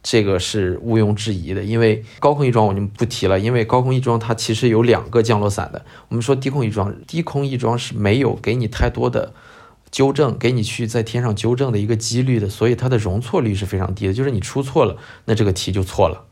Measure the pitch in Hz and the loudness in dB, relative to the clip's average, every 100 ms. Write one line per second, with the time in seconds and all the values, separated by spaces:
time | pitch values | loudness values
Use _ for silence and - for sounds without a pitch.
0 | - 117 98 92 - 107 92 90 117 110 | 2 0 2 0 -2 -2 -2 -4 0 2
1 | 104 101 113 95 82 95 98 113 113 107 | 2 0 -2 -4 -4 -6 -2 2 2 2
2 | - - 143 147 135 117 107 98 101 - | -4 0 0 2 2 4 2 2 -4 -2
3 | 113 - 95 95 110 123 110 127 127 131 | -4 0 0 2 2 0 2 0 2 0
4 | 127 117 110 110 - 110 127 110 120 95 | 0 -2 -2 -4 -2 0 2 4 4 2
5 | - 120 107 107 104 98 - - - - | 2 0 2 2 2 -2 -6 -10 -16 -20
6 | _ 117 113 131 131 139 110 104 101 - | _ -4 0 0 0 -2 -2 -2 -4 -6
7 | - 160 165 139 139 131 113 120 - 113 | -6 -6 -4 -4 -2 -2 -2 -2 -4 -2
8 | 101 120 120 104 - 123 110 - 123 117 | 2 2 2 0 -2 -2 -2 0 0 0
9 | 123 113 - - - - - _ _ - | 0 0 -4 -12 -20 -20 -20 _ _ 2
10 | 139 139 139 - 117 127 101 - 113 117 | 2 4 0 2 0 0 -2 -4 -2 -2
11 | 113 123 120 104 113 123 139 104 104 113 | -2 -2 -2 0 0 0 0 0 0 -2
12 | - 120 131 117 104 - 113 117 127 123 | 0 0 2 2 0 0 0 2 0 0
13 | 101 98 127 185 117 98 95 95 92 92 | 0 -4 0 0 0 0 -2 -2 -2 -2
14 | 95 104 135 120 - 135 135 165 113 - | -2 0 -2 -2 -4 -4 0 2 2 0
15 | - - - 110 101 90 - 98 92 - | -14 -12 -2 2 2 0 -2 -2 -2 2
16 | 87 - - | 2 0 -14